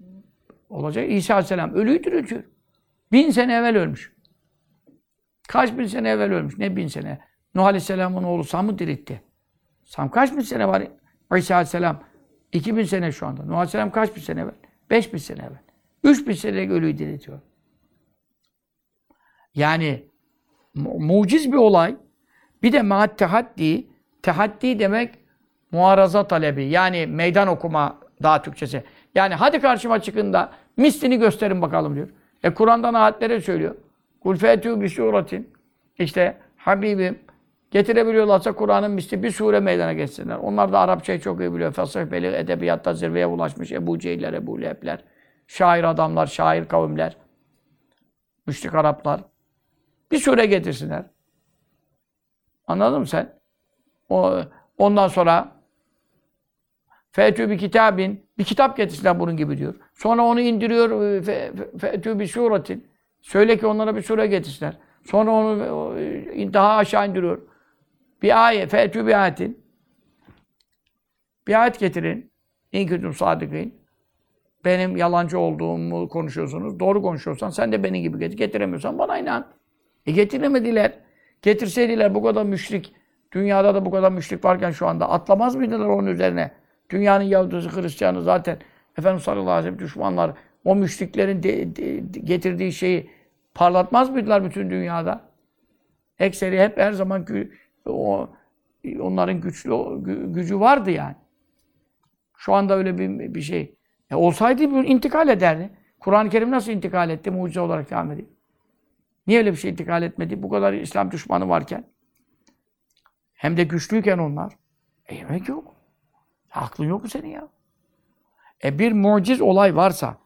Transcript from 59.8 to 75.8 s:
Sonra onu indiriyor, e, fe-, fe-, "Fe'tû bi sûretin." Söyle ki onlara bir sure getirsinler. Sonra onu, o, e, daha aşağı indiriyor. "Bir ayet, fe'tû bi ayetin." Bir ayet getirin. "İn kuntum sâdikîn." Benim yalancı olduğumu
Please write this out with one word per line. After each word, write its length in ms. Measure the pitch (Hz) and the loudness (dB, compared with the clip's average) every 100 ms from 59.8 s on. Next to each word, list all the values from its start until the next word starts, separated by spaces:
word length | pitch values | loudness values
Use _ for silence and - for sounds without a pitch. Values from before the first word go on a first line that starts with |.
| _ | _
Sonra 300 | _ 220 233 | _ 0 2
onu 180 | 233 233 | 2 2
indiriyor, 480 | 240 220 233 233 233 | 0 0 0 2 2
e, 300 | 220 208 196 | 2 0 0
fe-, 360 | 180 202 - 190 | -2 -4 -6 -10
fe-, 220 | - - | -12 -8
"Fe'tû 420 | - 202 220 208 | -6 -4 -4 -4
bi 80 | 196 | -4
sûretin." 600 | 233 240 202 - 190 - _ _ _ | -2 0 0 -2 -10 -12 _ _ _
Söyle 360 | - 190 220 220 | -2 4 4 4
ki 100 | 220 | 2
onlara 280 | 214 220 214 | 0 0 -2
bir 60 | |
sure 260 | - 220 214 | -2 0 2
getirsinler. 500 | 190 143 135 151 - _ _ - | 0 -4 -8 -10 -10 _ _ -2
Sonra 260 | 202 220 | 2 2
onu, 420 | 220 220 214 - | 2 2 -2 -4
o, 240 | 151 156 - | -6 -6 -6
e, 560 | 151 - - - 196 | -8 -8 -10 -8 0
daha 220 | 196 202 214 | 4 4 4
aşağı 320 | 196 214 202 | 2 0 0
indiriyor. 340 | 185 175 - - _ _ _ _ _ _ _ | -2 -2 -4 -10 _ _ _ _ _ _ _
"Bir 240 | 202 226 233 | 2 6 6
ayet, 280 | 214 165 | 4 0
fe'tû 340 | 214 214 220 220 | 2 2 0 2
bi 80 | 208 | 4
ayetin." 500 | 190 151 196 240 _ _ _ _ _ _ _ _ _ _ _ _ _ _ _ _ _ _ - | 2 0 -6 -10 _ _ _ _ _ _ _ _ _ _ _ _ _ _ _ _ _ _ 0
Bir 140 | 214 | 4
ayet 180 | 240 240 | 4 2
getirin. 520 | 190 175 165 208 - _ _ _ _ | -2 -2 -4 -6 -10 _ _ _ _
"İn 160 | 196 180 | -4 -2
kuntum 260 | 170 - | -4 -6
sâdikîn." 640 | 143 - 160 151 151 233 - _ _ _ _ _ _ _ _ 180 | -2 0 0 -4 -8 -10 -12 _ _ _ _ _ _ _ _ -2
Benim 320 | 185 185 185 | 0 0 0
yalancı 420 | 170 175 170 180 | 0 0 0 0
olduğumu 720 | 170 156 165 - | -2 -2 -4 -4